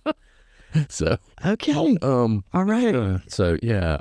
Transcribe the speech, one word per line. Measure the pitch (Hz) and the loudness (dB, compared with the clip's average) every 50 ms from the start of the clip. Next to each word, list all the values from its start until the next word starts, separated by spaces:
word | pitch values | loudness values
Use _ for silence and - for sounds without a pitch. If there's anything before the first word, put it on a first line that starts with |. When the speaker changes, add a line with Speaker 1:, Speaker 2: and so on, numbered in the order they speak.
| - | -8
Speaker 1:
<laughs> | 302 - _ _ _ _ _ - _ _ _ - - - 156 147 - | -8 -8 _ _ _ _ _ -20 _ _ _ -18 -4 -2 -2 -2 -2
So, | - - 78 80 - - _ _ _ - - | -4 -4 -2 0 -2 -2 _ _ _ -6 -2
Speaker 2:
Okay. | 175 214 - - 311 285 294 330 311 240 165 | -2 -2 -2 0 -2 0 2 2 2 0 0
Speaker 1:
um, | - 139 131 123 120 113 110 104 98 _ - | 0 0 2 2 2 2 0 -2 -2 _ -2
Speaker 2:
All | 180 185 | 0 0
right. | 202 220 240 247 226 180 | 2 2 2 2 2 0
Speaker 1:
uh, | 127 110 95 92 92 - - | 0 0 0 -2 -2 -4 -8
so, | - - 98 87 85 - | -2 0 2 2 2 0
yeah, | - 117 110 98 90 80 78 73 | 0 0 0 0 0 0 -2 -2